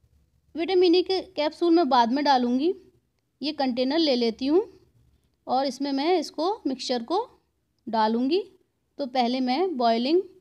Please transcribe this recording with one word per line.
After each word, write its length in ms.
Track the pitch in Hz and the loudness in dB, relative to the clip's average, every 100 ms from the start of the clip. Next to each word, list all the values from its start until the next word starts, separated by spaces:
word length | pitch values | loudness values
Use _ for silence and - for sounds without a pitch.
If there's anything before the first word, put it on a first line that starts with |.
| _ _ _ _ _ 294 | _ _ _ _ _ -8
विटामिन 400 | 330 381 359 359 | 0 4 4 4
ई 60 | |
के 160 | 359 370 - | 2 -2 -4
कैप्सूल 420 | - 302 311 339 330 | -4 -4 0 2 4
मैं 120 | 277 | 4
बाद 220 | 254 233 | 4 2
में 120 | 277 294 | 2 2
डालूँगी। 480 | 254 240 254 320 392 - _ _ _ _ - | 2 2 0 0 -4 -10 _ _ _ _ -10
ये 100 | 277 | -6
कंटेनर 440 | 302 262 240 262 320 | -2 -2 0 0 0
ले 160 | 311 247 | 2 0
लेती 320 | 233 220 269 | -2 -2 0
हूँ 140 | 339 466 - _ _ _ _ _ _ - | 0 0 -8 _ _ _ _ _ _ -4
और 180 | 247 277 | -2 -2
इसमें 260 | 262 277 | -4 -4
मैं 240 | 269 302 370 | -2 0 0
इसको, 440 | - - 339 440 285 | -2 -4 -4 -2 -6
मिक्सचर 360 | 254 - 247 | -6 -4 -4
को 160 | 233 220 254 _ _ _ _ _ - | -2 -4 -4 _ _ _ _ _ -6
डालूँगी। 540 | 220 220 233 262 370 466 _ _ _ _ - | -2 0 0 0 -2 -4 _ _ _ _ -12
तो 60 | 269 | -6
पहले 320 | 254 240 254 | -2 -2 -2
मैं 360 | 254 262 381 262 | -2 -2 -2 0
बॉइलिंग, 440 | 233 226 254 349 403 - | 0 0 0 0 -2 -10